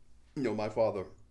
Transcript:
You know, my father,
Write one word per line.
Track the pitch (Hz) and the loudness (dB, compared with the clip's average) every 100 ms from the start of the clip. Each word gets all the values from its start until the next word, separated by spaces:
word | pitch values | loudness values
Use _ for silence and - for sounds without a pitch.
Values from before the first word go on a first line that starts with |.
| - - - 151 | -20 -20 -12 -4
You | |
know, | 120 | -2
my | 107 107 | 0 0
father, | 117 110 98 90 - - | 2 2 0 -6 -12 -10